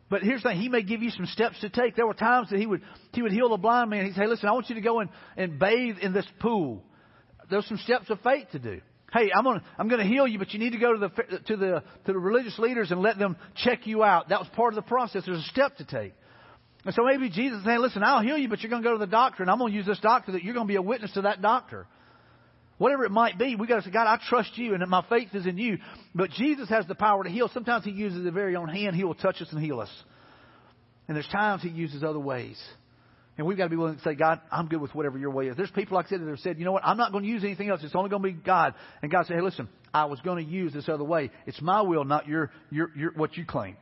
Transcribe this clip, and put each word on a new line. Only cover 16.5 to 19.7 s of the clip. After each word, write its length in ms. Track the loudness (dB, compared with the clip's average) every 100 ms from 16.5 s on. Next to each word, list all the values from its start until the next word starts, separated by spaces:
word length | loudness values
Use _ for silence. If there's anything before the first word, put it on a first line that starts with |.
| -20 _ _
And 80 | -4
so 100 | 2
maybe 260 | 4 2 0
Jesus 300 | -2 -2 -2
is 60 |
saying, 140 | 0 2
"Listen, 240 | 2 2
I'll 180 | 4 4
heal 160 | 2 0
you, 100 | 0
but 140 | -2
you're 80 | -4
gonna 140 | -2
go 100 | 0
to 60 | 0
the 80 | 2
doctor, 340 | 4 4 2
and 80 | 0
I'm 80 | 2
gonna 160 | 0